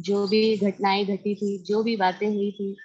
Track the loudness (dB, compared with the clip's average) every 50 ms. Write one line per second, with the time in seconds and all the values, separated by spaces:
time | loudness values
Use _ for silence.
0 | -4 -2 0 0 0 2 2 4 4 4 2 2 2 0 0 0 0 0 2 2
1 | 0 -2 -2 -4 -2 -4 -4 -2 -2 -4 -4 -4 -4 -2 0 0 0 0 0 2
2 | 2 0 0 0 -2 -2 0 0 -2 -2 -4 -4 -6 -8 -8 -8 -6